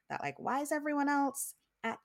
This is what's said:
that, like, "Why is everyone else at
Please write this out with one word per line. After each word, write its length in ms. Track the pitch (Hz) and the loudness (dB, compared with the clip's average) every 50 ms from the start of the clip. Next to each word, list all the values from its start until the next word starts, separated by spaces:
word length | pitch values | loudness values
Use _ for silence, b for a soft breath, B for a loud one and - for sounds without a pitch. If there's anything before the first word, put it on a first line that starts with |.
| B - | B -8
that, 140 | 143 - | -6 -4
like, 160 | - 143 - - | -4 -4 -6 -4
"Why 220 | - - 247 277 | -2 -2 0 0
is 120 | 294 285 | 0 0
everyone 360 | 311 302 285 302 294 285 277 285 | 0 0 0 0 2 2 4 4
else 460 | 285 285 285 262 - - - - - _ _ _ _ _ - | 4 4 2 2 0 -2 -6 -8 -10 _ _ _ _ _ -6
at 140 | 226 226 - | -4 -4 0